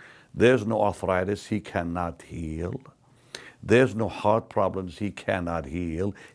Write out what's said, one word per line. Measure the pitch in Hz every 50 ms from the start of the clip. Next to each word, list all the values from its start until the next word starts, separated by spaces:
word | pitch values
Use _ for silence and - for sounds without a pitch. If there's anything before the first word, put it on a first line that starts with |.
| - - - - - _ -
There's | - 104 120 131 120 101
no | 110 110 104
arthritis | 104 101 90 - - 92 92 90 92 95 104 101 - -
he | 107 101
cannot | - - - 98 85 85 85 90 87 85 80 -
heal. | - - - 82 82 78 78 80 85 87 - - - - - _ _ _ _ _ _ _ - - - - - _
There's | - 98 110 123 131 117 98
no | 113 110 92
heart | - - - 104 107 113 - -
problems | - 110 98 92 90 95 92 87 78 -
he | 107 101
cannot | - - - - 104 92 87 85 85 82 73
heal. | 65 73 90 87 85 80 82 95 104 - - - -